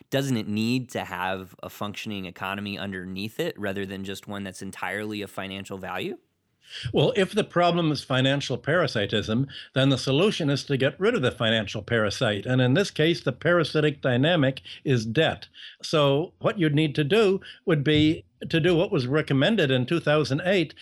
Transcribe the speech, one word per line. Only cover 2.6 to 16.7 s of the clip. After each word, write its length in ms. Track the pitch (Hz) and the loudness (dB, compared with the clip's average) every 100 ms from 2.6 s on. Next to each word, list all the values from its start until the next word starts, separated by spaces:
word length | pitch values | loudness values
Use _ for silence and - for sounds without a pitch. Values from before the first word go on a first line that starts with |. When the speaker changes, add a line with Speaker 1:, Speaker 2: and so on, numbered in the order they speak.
| 101 92 | -6 -8
Speaker 1:
underneath 640 | 101 95 92 95 110 - | -8 -8 -8 -8 -8 -6
it 180 | 170 - | -6 -4
rather 280 | 101 98 95 | -6 -6 -6
than 180 | 95 | -8
just 240 | 98 98 - | -10 -12 -10
one 160 | 101 | -10
that's 160 | 98 92 | -10 -10
entirely 640 | 98 - - 101 107 107 | -12 -8 -6 -6 -6 -8
of 80 | 98 | -8
financial 480 | - 95 98 101 98 | -10 -10 -10 -10 -12
value? 400 | 90 92 160 359 _ _ _ _ - - - | -8 -8 -8 -10 _ _ _ _ -20 -12 -2
Speaker 2:
Well, 180 | - 147 | 2 2
if 180 | - 185 | 2 0
the 120 | 208 | 0
problem 480 | - 175 175 175 160 | -2 2 2 2 0
is 100 | 139 | -2
financial 540 | - 127 131 143 - 131 | -2 2 2 0 -2 -6
parasitism, 920 | - 175 147 113 101 107 101 113 135 - - | 0 0 2 0 0 0 0 0 -2 -6 -6
then 160 | 135 135 | 2 2
the 80 | 127 | 2
solution 500 | - 139 208 - 143 | 0 2 2 2 0
is 160 | 139 | -2
to 140 | - 135 | 0 0
get 200 | 131 - | 0 2
rid 160 | 202 | 0
of 60 | 247 | 2
the 80 | 123 | 0
financial 520 | - 113 113 101 113 | 0 0 2 0 -6
parasite. 640 | 95 117 107 - 117 104 123 | -2 0 0 0 0 0 0
And 140 | 127 | 2
in 120 | 127 | 4
this 180 | 147 196 | 4 2
case, 300 | - 156 170 | 2 0 2
the 120 | 143 | -2
parasitic 680 | 127 165 175 151 156 151 151 | -2 2 2 2 2 0 0
dynamic 600 | 143 123 151 175 131 - - - | 0 2 4 4 2 0 -12 -10
is 220 | 156 127 | 0 0
debt. 420 | 113 113 151 101 - - - - | 0 0 0 0 -10 -20 -20 -16
So 500 | - 156 143 139 180 _ | -2 2 4 2 -2 _
what 200 | 190 220 | -2 0
you'd 160 | 156 | 2